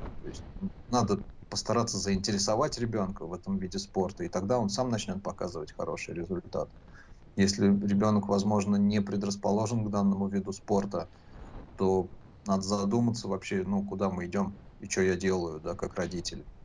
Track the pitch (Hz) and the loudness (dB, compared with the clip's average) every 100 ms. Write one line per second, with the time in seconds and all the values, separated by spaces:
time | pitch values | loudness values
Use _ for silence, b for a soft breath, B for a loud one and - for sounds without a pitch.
0 | - - - - - - 196 - - 123 | -6 -8 -10 -10 -12 -8 -8 -8 0 2
1 | 104 98 - - - - - 110 107 101 | 4 0 -2 -14 -8 -6 0 2 2 0
2 | 98 95 98 101 101 107 147 - 117 110 | 0 0 2 0 2 2 2 0 -2 0
3 | 92 98 80 87 - 98 92 95 - 95 | -2 -4 -8 -6 -2 -2 -2 -6 -4 0
4 | 90 - 87 190 98 123 113 - 127 110 | 0 -2 -4 -2 2 2 2 0 0 0
5 | - - - - 90 85 76 - 85 82 | -2 -4 -6 -6 -6 -6 -8 -6 -4 -4
6 | - 82 85 90 - - - - B B | -6 -6 -4 -4 -4 -6 -6 -10 B B
7 | B B - - 98 - 101 101 101 101 | B B -8 2 2 6 6 6 4 4
8 | 107 107 101 101 98 104 98 101 101 104 | 6 4 4 2 4 2 4 4 4 4
9 | 98 101 101 98 101 101 110 117 - 202 | 2 0 -2 -2 2 2 2 0 0 2
10 | 98 98 98 98 98 190 - - - 87 | 4 4 0 0 -2 -6 0 2 2 -4
11 | - B B B B B - - 95 95 | -6 B B B B B -14 0 2 4
12 | 90 - - - - 95 95 101 101 120 | 0 -8 -18 -12 -2 0 0 0 2 2
13 | 120 117 95 98 - 98 92 101 101 95 | 2 0 -2 -4 -2 -2 0 -2 -2 -2
14 | 98 90 87 98 95 - - - 101 - | -2 -2 -2 -2 -2 -4 -16 -16 -4 0
15 | 95 90 95 92 87 80 80 87 92 - | 2 2 2 0 -2 -6 -6 -6 -4 -2
16 | 85 - - - - - | -4 -4 -6 -10 -12 -18